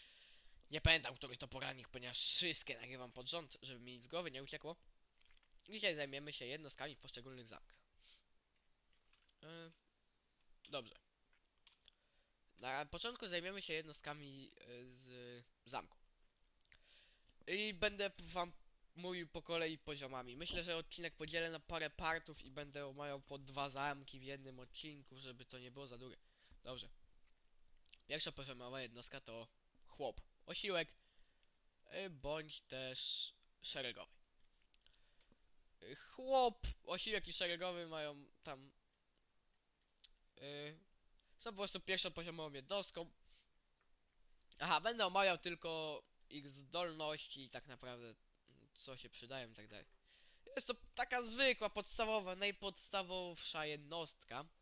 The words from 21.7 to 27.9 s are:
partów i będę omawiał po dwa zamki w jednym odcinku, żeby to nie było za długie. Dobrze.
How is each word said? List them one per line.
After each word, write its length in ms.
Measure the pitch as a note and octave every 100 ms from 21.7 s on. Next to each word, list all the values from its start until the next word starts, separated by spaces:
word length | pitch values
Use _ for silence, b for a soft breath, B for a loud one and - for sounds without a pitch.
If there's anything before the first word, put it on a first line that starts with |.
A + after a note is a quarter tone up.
| E3 D3+
partów 520 | - D#3+ D#3+ D#3+ D3+
i 100 | C3+
będę 360 | C#3 C#3+ C#3+ C#3+
omawiał 340 | C#3 D3 C#3
po 160 | - C#3
dwa 320 | C3+ C#3 C#3
zamki 500 | C3+ D3 C#3 C3+ C3
w 40 |
jednym 360 | C3 C#3 C3+ B2+
odcinku, 600 | B2+ - D#3 D3 C3+ C3
żeby 260 | C3+ B2 B2+
to 140 | B2+
nie 120 | B2
było 160 | B2+ C3+
za 100 | A#2+
długie. 200 | B2+ - b b b b
Dobrze. 260 | - B2+ - - - - - - - - - - -